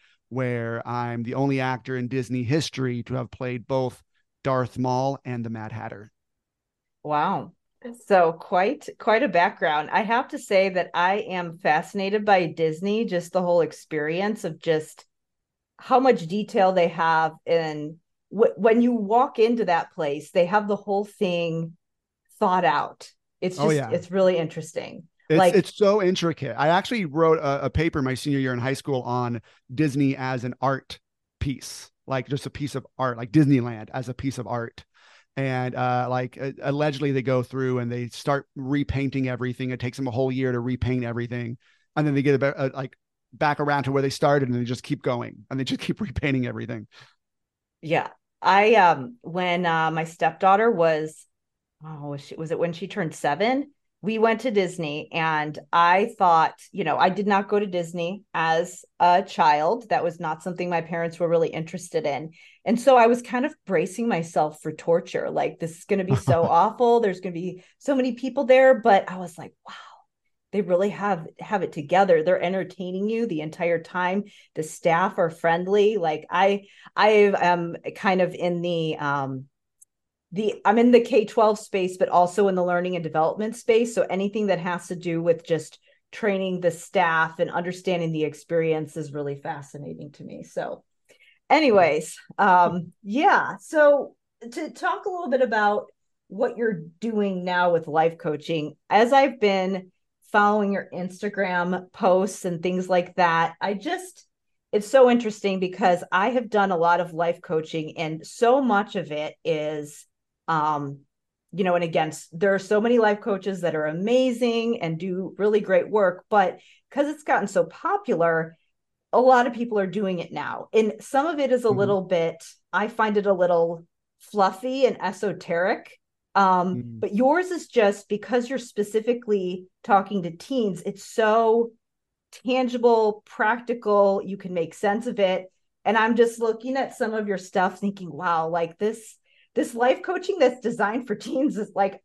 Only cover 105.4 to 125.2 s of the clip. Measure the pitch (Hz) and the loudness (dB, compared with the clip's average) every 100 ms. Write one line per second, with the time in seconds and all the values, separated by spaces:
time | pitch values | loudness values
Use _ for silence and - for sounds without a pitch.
105.4 | 196 190 180 185 196 175 - 180 220 247 | -4 -2 -4 0 2 2 0 0 0 -2
106.4 | 233 208 196 175 170 175 170 160 170 170 | 0 0 2 2 2 2 0 -2 -2 -2
107.4 | - 160 156 165 151 151 156 160 - - | -4 -4 -4 -8 -8 -8 -8 -8 -12 0
108.4 | 233 269 254 202 214 196 147 151 151 - | 4 4 4 0 0 -6 -6 -8 -8 -8
109.4 | 165 156 151 151 147 - _ _ _ _ | -4 -2 -2 -6 -10 -16 _ _ _ _
110.4 | - 156 151 147 143 139 _ _ _ _ | -2 0 0 -2 -4 -10 _ _ _ _
111.4 | _ 175 185 175 170 170 156 - - 165 | _ -4 0 2 0 -2 -2 -6 -14 -2
112.4 | 196 190 190 214 233 247 214 208 226 190 | 0 0 2 0 4 4 4 0 -2 -4
113.4 | 196 185 170 156 151 165 214 254 262 240 | -4 -4 -2 -2 -4 -4 0 2 2 0
114.4 | 240 226 233 233 165 160 190 180 180 - | 0 0 -2 -2 -4 -6 -6 -6 -8 -2
115.4 | 208 214 190 185 - 208 185 180 - 208 | 2 2 2 0 2 2 2 0 0 2
116.4 | 185 - _ _ _ 269 285 294 - 247 | 2 -2 _ _ _ -2 -2 -4 -2 -2
117.4 | 202 185 170 - 330 403 262 170 165 165 | 0 -2 -2 -4 -4 -4 -2 0 2 0
118.4 | 165 _ _ _ _ _ - 226 254 247 | -4 _ _ _ _ _ 0 4 6 6
119.4 | 247 233 240 214 190 190 190 175 - 147 | 4 -4 -4 -2 -2 -2 -4 -4 -6 -8
120.4 | 123 - - 220 214 - - 269 330 294 | -8 -10 0 2 2 -2 -2 0 0 -2
121.4 | 262 247 233 196 202 196 185 175 160 - | 0 2 2 2 2 0 0 0 0 -4
122.4 | - _ - 185 214 220 214 208 196 180 | -20 _ -6 -4 -2 0 0 2 2 2
123.4 | 180 170 170 165 _ _ _ _ - 208 | 4 4 2 -2 _ _ _ _ -8 0
124.4 | 190 196 254 269 240 - 185 196 | 0 0 -6 2 2 2 -6 -4